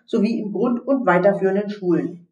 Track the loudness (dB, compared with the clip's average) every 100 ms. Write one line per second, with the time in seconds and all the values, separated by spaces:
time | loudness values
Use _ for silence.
0 | _ 0 0 -2 -4 -2 -2 -2 0 0
1 | 2 4 4 2 0 0 -2 -4 0 0
2 | -2 -8 -20